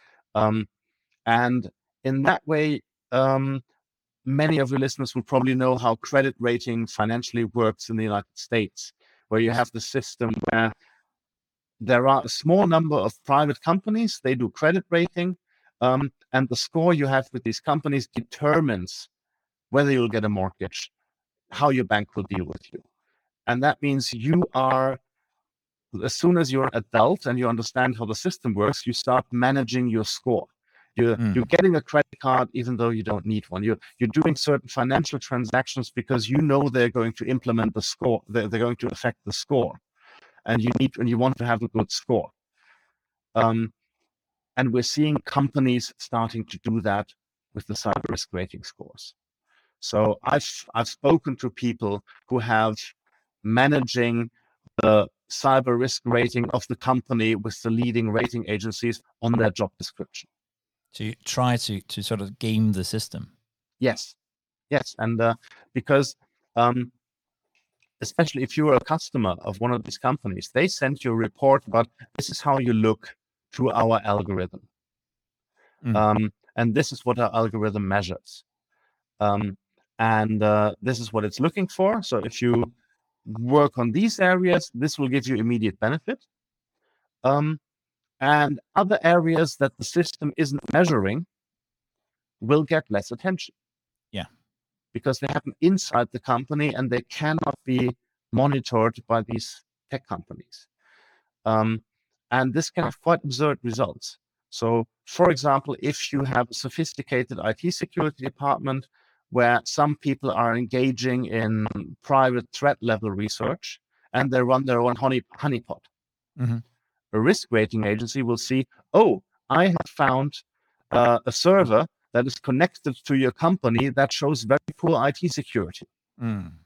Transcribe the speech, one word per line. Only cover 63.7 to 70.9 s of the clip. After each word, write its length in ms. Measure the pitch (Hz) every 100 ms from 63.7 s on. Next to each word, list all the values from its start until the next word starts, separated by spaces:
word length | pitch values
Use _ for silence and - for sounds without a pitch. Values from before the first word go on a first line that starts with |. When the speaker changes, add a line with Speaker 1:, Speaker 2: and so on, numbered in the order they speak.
| -
Speaker 1:
Yes. 380 | 127 - - - _ _ _ _ -
Yes. 260 | 143 - -
And, 220 | 113 113
uh, 140 | 117 117 - - _
because, 420 | 131 - 143 131 - _ _ _ 117
um, 340 | 120 123 123 _ _ _ _ _ _ _ _ _ _ _
especially 420 | 127 - 160 131
if 140 | 131 156
you 120 | 151
are 40 |
a 60 | 127
customer 560 | - 160 - 131 98 87
of 180 | 95 98
one 100 | 123
of 140 | 120
these 140 | - -
companies, 520 | 127 143 107 92 -
they 140 | 131 180
send 380 | - 131